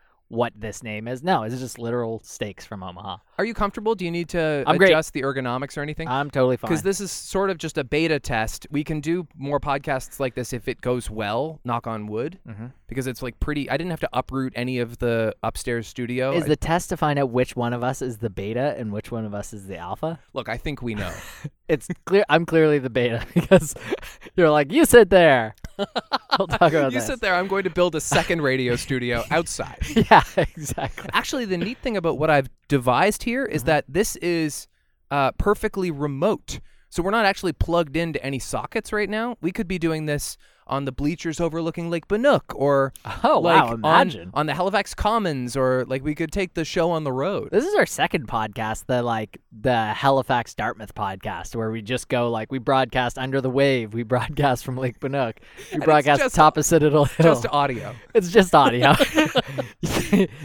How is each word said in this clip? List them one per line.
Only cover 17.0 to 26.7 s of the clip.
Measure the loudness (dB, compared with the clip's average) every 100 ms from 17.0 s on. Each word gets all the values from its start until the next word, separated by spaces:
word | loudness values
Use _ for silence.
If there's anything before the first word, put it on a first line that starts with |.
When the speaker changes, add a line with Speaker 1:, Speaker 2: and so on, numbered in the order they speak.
| 0 0
Speaker 1:
out | 0
which | 0 0 -2
one | -2
of | -2
us | -4 -4
is | -6 -6
the | -6
beta | -6 -6 -2 -2 -4
and | -6
which | -8 -8
one | -8
of | -6
us | -8 -10
is | -12 -14
the | -12
alpha? | -10 -6 -6 -8 _
Speaker 2:
Look, | -12 -8
I | -8
think | -8 -6
we | -6 -6
know. | -6 -8
Speaker 1:
<laughs> | -16 -14 -16 _ -4
It's | -2 -4 -10 0
clear, | 2 4
I'm | 2 4
clearly | 4 4 4
the | 0
beta | 0 0 -2 -2
<laughs> | 0
because | 6 6 4 -8 -8 -8 -10 -18 -6 2
you're | 4
like, | 4 4
"You | 4 8
sit | 10 10
there." | 8 8 6 2 -8 -12 -8
Speaker 2:
<laughs> | -6 -6 -4 -6 0 0
Speaker 1:
We'll | 2
talk | 4 4